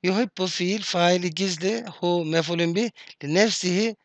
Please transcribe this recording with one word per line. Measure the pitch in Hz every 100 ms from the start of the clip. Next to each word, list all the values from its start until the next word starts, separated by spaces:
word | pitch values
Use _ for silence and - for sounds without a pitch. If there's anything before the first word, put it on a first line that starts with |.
Yuhibbu | 180 190 240 - 185
fiil | - 180 214
faili | 196 180 175 180 180
gizli, | 156 190 165 185 226 233 -
hu | 175 175 156
mef'ulün | 165 156 170 170 175
bih, | 233 - - -
li | 143
nefsihi | 165 214 - 180 180 226 208